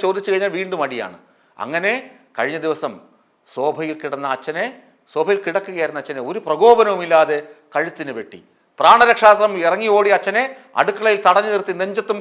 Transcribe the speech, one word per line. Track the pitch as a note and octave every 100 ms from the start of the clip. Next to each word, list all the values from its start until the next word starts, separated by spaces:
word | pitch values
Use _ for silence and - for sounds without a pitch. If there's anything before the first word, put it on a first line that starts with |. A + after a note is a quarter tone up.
ചോദിച്ചു | F#3 F#3+ G3+
കഴിഞ്ഞാൽ | F#3+ G3 F3
വീണ്ടും | F#3 F3+ C#3
അടിയാണ്. | B2 F#2+ F2 _ _ _ -
അങ്ങനെ | A2+ E3 G3 B3+ C4 - _ -
കഴിഞ്ഞ | B2+ D#3+ D#3
ദിവസം | D3 C#3+ F#2+ - _ _ _ _
സോഫയിൽ | - C#3+ C#3+ D#3+ D#3
കിടന്ന | D3+ C#3 C#3
അച്ഛനെ, | C3 - D#3+ A#3 B3+ _ _ _
സോഫയിൽ | D3+ D#3+ G3
കിടക്കുകയായിരുന്ന | F3+ F3+ F#3+ F3+ D3+ D3
അച്ഛനെ | C#3 C3+ B2
ഒരു | G3+ -
പ്രകോപനവുമില്ലാതെ | D3+ A3 A3+ G#3+ F#3 F3 D#3+ D#3 D3 - - _
കഴുത്തിന് | C#3+ E3 E3 C#3 A2+
വെട്ടി. | G#2 F2+ _ _ _ -
പ്രാണരക്ഷാർത്ഥം | D#3 A3+ A#3+ A#3 A3 G#3 G#3 F#3+ E3
ഇറങ്ങി | F#3+ A3 G#3
ഓടിയ | G3+ F#3
അച്ഛനെ | G3 G#3 C4 - - -
അടുക്കളയിൽ | D3 G3+ A3 G3+ G3+
തടഞ്ഞു | F#3 G#3+
നിർത്തി | G3+ F#3+ F3
നെഞ്ചത്തും | F#3+ G3+ G#3 G#3